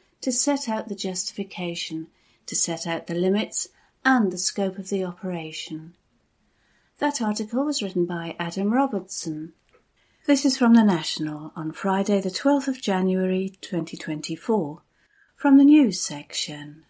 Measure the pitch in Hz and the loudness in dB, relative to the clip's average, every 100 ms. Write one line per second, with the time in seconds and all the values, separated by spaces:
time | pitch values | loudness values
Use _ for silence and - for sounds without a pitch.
0 | _ _ 262 240 285 277 226 220 214 196 | _ _ -4 -2 0 -2 -2 -6 -6 -8
1 | 190 185 - - 196 - 175 170 - 160 | -6 -6 -6 -8 -10 -8 -8 -6 -8 -8
2 | 160 _ _ _ - - - 165 170 165 | -10 _ _ _ -8 -4 -2 -4 -4 -6
3 | - 170 185 208 - - - _ _ _ | -4 -2 0 0 -2 -6 -8 _ _ _
4 | 269 254 196 175 - - 190 190 185 196 | 2 4 2 0 -4 -2 -4 -4 -4 -4
5 | 180 180 185 175 156 - - 156 165 - | -4 -6 -6 -6 -8 -12 -10 -12 -12 -20
6 | _ _ _ _ _ _ _ _ _ _ | _ _ _ _ _ _ _ _ _ _
7 | 294 285 214 214 214 233 294 277 196 175 | -4 0 -2 -2 -2 -2 -2 -2 -2 -2
8 | 175 170 165 - 170 190 202 247 269 202 | -2 -2 -8 -8 -8 -4 0 2 0 -2
9 | - - 165 156 165 - _ _ _ _ | -6 -8 -8 -8 -10 -16 _ _ _ _
10 | _ _ - 277 277 - 240 233 208 165 | _ _ 0 2 2 4 6 8 8 4
11 | - - 151 151 156 170 156 - 196 196 | 0 -6 -6 -8 -12 -8 -8 -6 -2 0
12 | 202 202 190 - 277 285 262 254 - 185 | 2 0 0 -2 2 2 0 -4 -2 0
13 | 190 185 185 185 190 - - 170 165 - | 2 0 0 -2 -4 -8 -8 -6 -6 -8
14 | - 156 - 160 - 214 147 160 _ _ | -8 -8 -8 -6 -2 -2 -2 -8 _ _
15 | _ _ _ _ 285 269 285 302 240 180 | _ _ _ _ 6 8 10 8 6 2
16 | - 147 - - - 147 147 156 | -6 -8 -10 -8 -8 -10 -14 -18